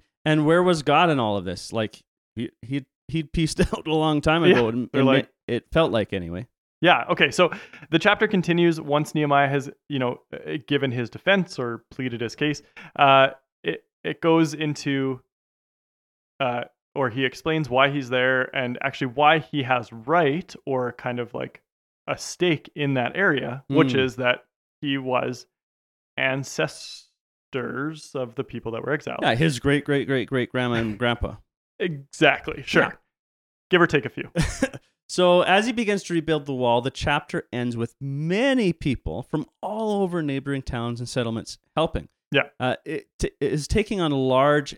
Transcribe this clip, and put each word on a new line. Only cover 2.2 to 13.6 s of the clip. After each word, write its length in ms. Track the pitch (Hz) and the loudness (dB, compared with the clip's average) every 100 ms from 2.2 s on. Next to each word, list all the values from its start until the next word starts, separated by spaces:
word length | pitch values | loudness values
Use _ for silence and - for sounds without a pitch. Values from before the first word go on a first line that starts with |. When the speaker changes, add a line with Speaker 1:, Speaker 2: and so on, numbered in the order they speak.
| _ - | _ -10
Speaker 1:
he, 140 | 117 _ | -10 _
he, 220 | 113 139 - _ - | -8 -8 -8 _ -6
he'd 220 | 160 151 | -6 -2
pieced 280 | - 156 - | 0 0 2
<laughs> 140 | 185 | -2
out 120 | - - | -2 -2
a 80 | |
long 280 | 156 156 151 | 0 2 2
time 220 | 156 165 | 2 4
Speaker 2:
Yeah. 80 | 175 | 6
Speaker 1:
ago. 160 | 185 113 | 6 4
And, 200 | 117 123 | 0 -2
Speaker 2:
They're 100 | 143 | 2
Speaker 1:
and 60 | 135 | 4
Speaker 2:
like 220 | 135 - _ - | 2 0 _ -6
Speaker 1:
it, 60 | 120 - | -6 -2
it 0 | |
felt 200 | 170 160 | 0 2
like 220 | 110 101 | 0 -2
anyway. 340 | 98 82 87 117 _ _ _ | -4 -6 -8 -12 _ _ _
Speaker 2:
Yeah. 240 | 170 135 117 | 4 4 2
Okay. 200 | 175 151 | 0 2
So 200 | - 226 - - - - | 4 2 0 -16 -20 -2
the 80 | 160 | 2
chapter 280 | 208 202 220 | 4 2 2
continues 540 | 190 170 170 170 156 | 2 2 4 4 2
once 320 | 151 147 151 156 | 0 -2 0 -2
Nehemiah 320 | 147 139 139 | 2 4 4
has, 220 | 139 127 - - | 0 -4 -12 -8
you 100 | 139 | -4
know, 220 | 123 - _ | -4 -4 _
uh, 240 | - 156 156 - | -14 -8 -8 -2
given 240 | 143 139 | 0 0
his 180 | 120 117 | -4 -6
defense 460 | - - 196 180 - | -4 0 2 0 -6
or 240 | 120 117 - | -8 -8 -12
pleaded 300 | - 127 117 | -10 -6 -6
his 140 | 117 - | -6 -4
case. 260 | 151 147 - - - - | -4 -4 -10 -20 -8 2
Uh, 320 | 139 135 135 - _ _ | 6 6 6 0 _ _